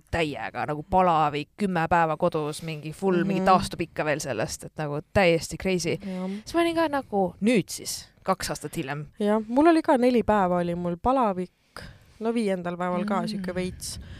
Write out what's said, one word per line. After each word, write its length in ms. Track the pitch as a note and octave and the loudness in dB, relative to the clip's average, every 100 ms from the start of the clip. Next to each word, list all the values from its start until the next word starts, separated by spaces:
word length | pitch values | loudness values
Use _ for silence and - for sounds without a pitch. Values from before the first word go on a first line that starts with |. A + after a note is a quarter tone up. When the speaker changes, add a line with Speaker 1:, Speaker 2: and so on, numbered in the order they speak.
| - | -6
Speaker 1:
täiega, 560 | E3+ D#3 A#2+ G2 A#2+ A#2 | -2 -2 -4 -8 -6 -6
nagu 160 | D3+ - | -6 0
palavi, 560 | F#3 F#3 D#3+ D3 D3 D3 - | 2 4 4 2 0 -6 -4
kümme 280 | G3+ F3 C#3+ | -2 0 2
päeva 260 | E3+ D#3+ D#3 | 2 2 2
kodus, 460 | F3 D#3+ D3 D3+ | 0 0 -4 -6
mingi 300 | E3 D3+ D#3 | -8 -8 -10
full, 320 | - F#3+ F3 F#3+ | -2 2 2 2
mingi 160 | F#3+ | 2
Speaker 2:
Mhm. 40 | F#3+ | 6
Speaker 1:
taastub 340 | F#3 G3 F3 | 4 4 -4
ikka 240 | E3+ - D#3 | -4 -2 -2
veel 140 | D#3+ | -2
sellest, 440 | D#3 G#2+ D3 - | -2 -4 -4 -6
et 80 | F2 - | -10 -6
nagu 240 | D3 D3 - | -4 -6 0
täiesti 440 | G#3 F3+ E3 - E3 | 4 4 4 0 -6
crazy. 380 | F#3+ F#3 E3 C#3 | -2 -2 -2 -4
Speaker 2:
Jah. 280 | G3 F#3 F#3 G3+ - | -6 -6 -6 -8 -4
Speaker 1:
Siis 80 | |
ma 80 | E4 | 0
olin 140 | E4+ E4 | 0 0
ka 120 | D#4+ | 0
nagu, 480 | C#4+ - G3+ F3+ - | -2 -2 0 0 0
nüüd 240 | G#3 A#3 - | 2 2 0
siis, 400 | - - - - _ | -6 -10 -10 -12 _
kaks 260 | - F#3 - | -4 -2 -4
aastat 260 | D3 D3+ E3 | -6 -6 -6
hiljem. 300 | C3+ D3 D3 - | -6 -6 -8 -2
Speaker 2:
Jah, 220 | G#3 G#3+ A3 | 0 0 2
mul 220 | B3 E4 | 4 6
oli 140 | D#4+ | 6
ka 160 | D#4 C4+ | 4 4
neli 260 | B3 A#3+ | 4 4
päeva 380 | G#3 G#3 F3+ F3+ | 4 2 2 2
oli 120 | F3 F3 | 0 -2
mul 200 | F3 F3 | -4 -2
palavik, 560 | A#3+ C4+ A3 F3+ F3+ _ _ - - - - - | 0 2 2 -2 -6 _ _ -20 -18 -20 -20 -6
no 100 | A3 | -2
viiendal 460 | A#3 G#3 F#3 F3 F3 | 0 0 0 -2 -2
päeval 260 | F3+ F3+ G#3 | -2 -2 0
ka 160 | G#3+ | -2
Speaker 1:
Mm. 40 | A3 | -2
Speaker 2:
sihuke 260 | G#3 F#3 | -4 -6
veits. 460 | F3+ F#3 - - - - | -4 -4 -6 -10 -12 -14